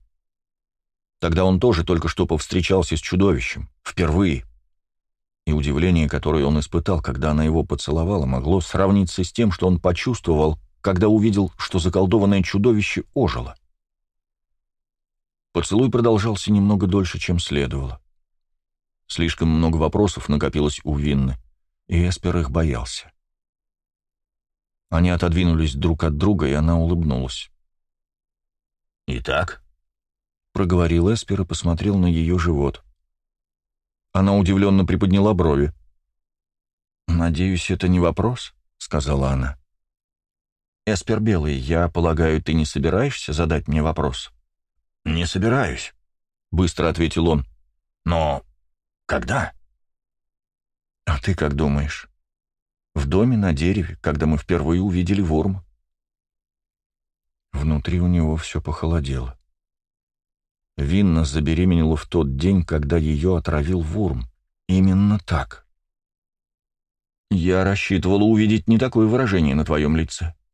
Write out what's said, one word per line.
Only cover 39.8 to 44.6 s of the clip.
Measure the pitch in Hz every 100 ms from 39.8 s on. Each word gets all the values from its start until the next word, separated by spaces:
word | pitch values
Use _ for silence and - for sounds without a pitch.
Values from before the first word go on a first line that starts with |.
| _ _ _ _ _ _ _ _ _ _ -
«Эспер | 104 - 110
Белый, | 110 95 76 71
я | 65 80 87
полагаю, | 87 85 78 82 80
ты | 80
не | 80 78
собираешься | 73 76 92 139 135 -
задать | 73 82 80 -
мне | 76
вопрос?» | 78 78 71 69 - _ _ _